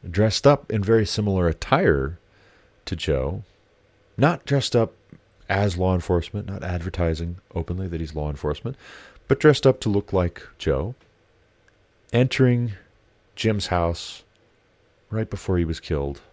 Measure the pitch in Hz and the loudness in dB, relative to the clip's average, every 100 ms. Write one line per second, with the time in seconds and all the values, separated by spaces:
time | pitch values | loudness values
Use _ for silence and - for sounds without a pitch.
0 | 85 87 107 - 139 143 - 110 98 113 | -4 0 0 4 4 4 0 -4 2 2
1 | 104 - 104 95 85 80 - 139 180 73 | 2 -2 0 2 2 0 0 2 4 2
2 | 67 85 _ _ _ _ _ _ - 87 | 0 -8 _ _ _ _ _ _ -10 -8
3 | - 69 67 98 - _ _ _ _ _ | -2 -2 -2 -6 -12 _ _ _ _ _
4 | _ - 139 170 - 139 - 120 117 _ | _ 0 0 0 -2 -2 2 0 0 _
5 | _ - _ _ - 98 101 87 92 92 | _ -20 _ _ -4 0 0 0 0 0
6 | - 87 82 104 - 98 - 90 85 - | 0 -2 -2 -10 -10 -10 -6 -6 -6 -2
7 | 85 80 85 87 _ - 82 90 95 82 | -2 -2 -6 -8 _ -10 -6 -6 -6 -6
8 | 80 78 73 71 73 73 117 131 - - | -6 -6 -6 -4 -4 -4 -8 -12 -18 -20
9 | - - _ 139 151 143 135 127 113 101 | -20 -20 _ 4 6 6 4 2 0 0
10 | - 95 87 - - _ - 67 90 127 | 0 0 0 -2 -20 _ -2 0 -2 -8
11 | _ _ _ _ _ _ _ _ _ _ | _ _ _ _ _ _ _ _ _ _
12 | _ 117 127 - 131 120 120 98 _ _ | _ 0 2 4 4 4 -2 -8 _ _
13 | _ _ _ - 110 107 - 87 85 85 | _ _ _ -4 -2 0 0 0 0 -2
14 | - - _ _ _ _ _ _ _ _ | -8 -16 _ _ _ _ _ _ _ _
15 | _ 110 113 98 - 92 82 82 - 78 | _ -6 -4 -6 -2 0 0 -4 -4 -4
16 | 69 71 _ | -4 -8 _